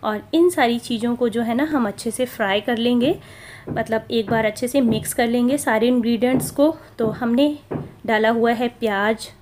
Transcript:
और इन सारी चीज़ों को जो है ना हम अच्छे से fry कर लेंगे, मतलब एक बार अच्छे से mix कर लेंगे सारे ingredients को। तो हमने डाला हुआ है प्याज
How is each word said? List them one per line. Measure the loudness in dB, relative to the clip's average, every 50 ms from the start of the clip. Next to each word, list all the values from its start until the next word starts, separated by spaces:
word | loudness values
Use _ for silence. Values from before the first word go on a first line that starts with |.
| -4
और | -4 -6 -6 -8 -2 2
इन | 4 4 4
सारी | 4 2 2 2 2 -2
चीज़ों | -4 -6 -6 -4 -2 -2 -2
को | 0 0 0
जो | 0 -2 -2
है | -2 0
ना | 0 0 0 0
हम | 0 0 -2
अच्छे | -4 -4 -6 -6
से | -2 -2 -4
fry | -4 -2 -4 -2 0 0 0
कर | 0 0 -2 0
लेंगे, | 2 2 2 4 2 2 0 -2 -6 -20 -20 -20 -20 -20 -20 -18 -12 -8
मतलब | -4 -4 -4 -2 -2 -4 -4 -2
एक | -2 -2 0 0
बार | 0 0 0
अच्छे | 0 -2 -2 -6 -2
से | 0 2
mix | 2 2 0 0 -2 -6 -2
कर | 0 0 2
लेंगे | 2 2 2 2 0 0
सारे | 0 0 0 2 2 2
ingredients | 2 2 2 0 0 2 2 2 2 0 -2 -4
को। | 0 2 2 2 2 -2 -12 -20 -6 -4
तो | -4 -4
हमने | -2 -2 -2 0 2 2 2 2 0 -4 -8 -8 -8 -8 -8 -10 -16 -12 -4
डाला | -2 0 2 2 2
हुआ | 2 4 2 2 2
है | 0 -2 -4 -4 -2
प्याज | -2 -2 0 0 0 0 0 -2 -4 -16 -18 -20